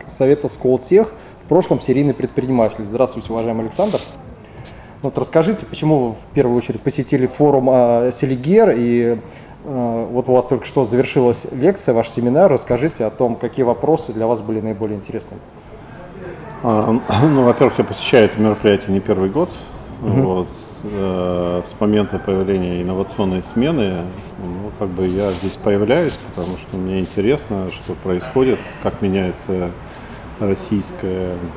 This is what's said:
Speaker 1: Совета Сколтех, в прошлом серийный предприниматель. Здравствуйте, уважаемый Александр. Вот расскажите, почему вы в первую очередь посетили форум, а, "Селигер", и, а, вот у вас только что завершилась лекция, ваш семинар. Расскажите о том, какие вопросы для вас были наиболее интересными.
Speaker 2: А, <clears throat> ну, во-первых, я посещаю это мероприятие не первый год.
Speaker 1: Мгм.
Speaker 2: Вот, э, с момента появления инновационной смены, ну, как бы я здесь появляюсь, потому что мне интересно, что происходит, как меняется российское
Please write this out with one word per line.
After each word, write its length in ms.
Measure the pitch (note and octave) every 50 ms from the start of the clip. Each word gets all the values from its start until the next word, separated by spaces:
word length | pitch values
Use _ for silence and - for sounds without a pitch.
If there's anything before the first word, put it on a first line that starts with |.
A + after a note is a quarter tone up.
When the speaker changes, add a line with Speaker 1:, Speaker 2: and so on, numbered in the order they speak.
| -
Speaker 1:
Совета 420 | - - - C3+ C3 D3 C#3+ - C3+
Сколтех, 640 | - - - B2+ B2+ B2 - - F3 G3+ A3+ A3 - - - - - - -
в 40 | -
прошлом 320 | D3+ F3+ F3+ - D#3 C3
серийный 340 | - - B2+ C3+ C#3+ C#3+ B2
предприниматель. 720 | - C3 A#2+ - - B2+ B2+ C3 A#2+ A2+ G#2+ - - G#2+
Здравствуйте, 460 | G2+ A2 A#2+ C3 A#2+ - A#2+ G2 - A2+
уважаемый 300 | A2+ A2+ A#2 A2+ A2+ A2+
Александр. 340 | A2 - - F#3+ G#3+ F3 B2 - - - - - - - - - - - - - - - - - - - - -
Вот 160 | C3+ - -
расскажите, 480 | B2 - - D#3+ D#3+ F#3 A3 - -
почему 320 | - - - - D#3 D#3 C#3+
вы 140 | B2 A#2 A2
в 200 | - - - -
первую 240 | D3 C3+ A#2+ A#2+
очередь 240 | A#2+ A2 - A#2 A2
посетили 460 | - C#3 - - C3 - - C3+ B2+
форум, 420 | B2 - - D3+ D3 C#3 C3+ B2+ C3
а, 420 | C3 B2+ B2 A#2+ A#2+ A#2 A#2+ B2+ B2
"Селигер", 600 | - - C3 C3 B2 B2+ D3+ F#3+ A3 A#3 F#3+ A#2+ A#2+
и, 400 | A#2+ A#2+ A#2+ A#2+ A#2+ A#2 A#2 A2 - - - - - - - - -
а, 420 | - C#3 B2+ B2 A#2 A2+ A2+ A2+
вот 220 | F#2+ A#2+ B2 B2+ -
у 40 | B2+
вас 140 | B2+ A#2+
только 180 | - C3+ A#2 -
что 200 | - - C#3+ C3
завершилась 600 | G2+ A#2 B2 C3 - - D3 B2+ A#2+ A2+ - - -
лекция, 420 | - B2+ C3 F3+ G3 - - - A#2+
ваш 160 | A2+ A2+ -
семинар. 420 | - B2 A#2 B2 B2+ D3+ F#3+ F#3+
Расскажите 540 | C#3 A#2+ - - B2 A#2 C3+ D#3+ - - A#2
о 60 | G#2+
том, 240 | - - C3 A#2+ A#2
какие 300 | - - A#2+ - C3 B2+
вопросы 480 | A#2+ A#2 - - D3+ D#3+ D#3 - - A2
для 160 | A2 A2+ A2+
вас 120 | A#2+ A2
были 200 | G#2 A2 A2+ G#2+
наиболее 360 | G#2+ A2+ A2 G2 A2 G#2 G#2+
интересными. 440 | G2+ F#2+ - - A2 - - G2 - - - - - - - - - - - - - - - - - - F3+ - - - - - - -
Speaker 2:
А, 340 | A#2+ A2 G#2+ - A2 A2 B2+ - -
<clears throat> 120 | A2 G#2 B2+
ну, 180 | D#3+ D3 C3+ B2+
во-первых, 360 | A#2+ A#2+ - C3+ A#2 - -
я 60 | A2
посещаю 420 | - - - - - - B2+ A2
это 140 | G2 - A2
мероприятие 520 | G#2+ A2 G#2 - - G#2+ G2+ G2 - - F#2+
не 80 | G2
первый 280 | F#2+ - - F#2+ F#2+ G2
год. 220 | G3 B3 - - - - - - - - - - - - -
Speaker 1:
Мгм. 200 | G#2+ G#2+ C3 A2+
Speaker 2:
Вот, 260 | F#2 F#2 F#2 F2 - - - - - - - -
э, 800 | G#2 G#2 G2+ G2 F#2+ F#2 F#2 F2+ F2+ F2+ F2 F2 F2 F2 F2+ F2
с 160 | - - -
момента 400 | A2 G#2 G#2 G#2 G2+ F#2 - F#2
появления 640 | - - F#2+ F#2+ F#2+ F#2+ G2 F#2+ F2+ F2+ F2 F2+
инновационной 600 | F2 F2+ F#2 F#2+ G2 - - - G2+ F#2+ F#2 F2+ E2+
смены, 540 | - - A2+ B2 D3+ E3+ C#3+ G#2+ F#2+ F#2 F2 E2+ F#2 F#2+ G2+ - - - - G2
ну, 280 | F2 F2 F#2 G2+ G#2+ G2 -
как 100 | G#2+ F#2+
бы 180 | F2+ F2+ F#2+
я 240 | F#2 F2+ G2 G#2 G2+
здесь 280 | F#2 E2+ F#2+ F#2+ - - -
появляюсь, 560 | A2 G2+ G2+ G#2 A2 C3 E3+ F3 C3+ - - - - -
потому 220 | - F2 F2+ F#2
что 220 | F2 - - - F#2+
мне 220 | F#2 F#2 F#2+ F#2+
интересно, 680 | F#2 E2+ - G#2+ G2 A2+ C#3+ D3 - - G#2+ G2 F#2 F2+
что 220 | - - - - F2+
происходит, 680 | - - F#2+ F2+ F2+ F2 - - C3 C3 C3 A2 - - - - - -
как 200 | G#2 - - G#2+
меняется 680 | G2 F#2 G2 F#2+ F2+ E2+ - - - F#2+ F#2 F2+ F2 F2 - - - - - - - - - - - - -
российское 960 | G#2+ G2 G2 - - - A2 G2+ F#2+ - F2+ F2+ G2 F#2+ F#2 F#2 F#2 F2+ F2+ F2 F2 E2+ D#2